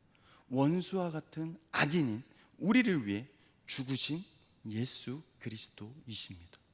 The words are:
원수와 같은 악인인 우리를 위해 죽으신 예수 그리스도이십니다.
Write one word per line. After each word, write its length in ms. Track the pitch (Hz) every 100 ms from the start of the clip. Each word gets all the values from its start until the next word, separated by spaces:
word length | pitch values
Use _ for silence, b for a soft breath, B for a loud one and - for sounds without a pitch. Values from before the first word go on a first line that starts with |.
| _ b b b b
원수와 600 | 127 139 175 175 190 175
같은 480 | 156 - - 160 165 _
악인인 500 | - 151 170 135 107 - B B B
우리를 480 | - 254 240 170 104
위해 180 | 101 131 b b b -
죽으신 580 | - 127 135 - 156 202 - - _ 110
예수 520 | 107 127 - - 135 160 -
그리스도이십니다. 1160 | - 110 - - 104 143 - 107 - 92 85 - _